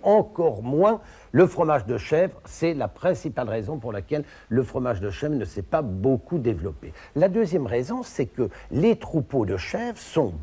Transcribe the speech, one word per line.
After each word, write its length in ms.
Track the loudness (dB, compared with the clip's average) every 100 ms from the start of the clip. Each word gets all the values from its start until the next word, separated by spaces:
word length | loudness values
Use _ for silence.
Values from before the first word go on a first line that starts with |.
encore 580 | 4 4 4 0 0 0
moins 400 | -2 4 4 2 -4 -20 0
le 160 | 4 4
fromage 400 | 4 2 2 0
de 100 | -4
chèvre. 420 | 0 2 2 -2 -16
C'est 300 | -4 -2 0
la 120 | -4
principale 640 | -2 -2 -2 -4 -6 -4
raison 300 | -4 -4 -8
pour 120 | -6
laquelle 320 | -8 -4 -4 -4 -12 -2
le 120 | 0
fromage 400 | 0 -2 -2 -2
de 80 | -4
chèvre 240 | -4 -2
ne 120 | -2 -4
s'est 180 | -8
pas 180 | -2 -2
beaucoup 560 | 0 0 2 2 0 -2
développé. 560 | 0 -2 -4 -8 -14 -18 -8 2
La 120 | 2
deuxième 380 | 4 2 0 0
raison, 380 | -2 -2 -6
c'est 240 | -8 -4 -4
que 240 | -2 -2 -4 -6
les 280 | 2 4 2
troupeaux 500 | 0 -4 0 0 0
de 100 | -2
chèvres 400 | -4 -6 -6 -8
sont 340 | -4 0 0 -2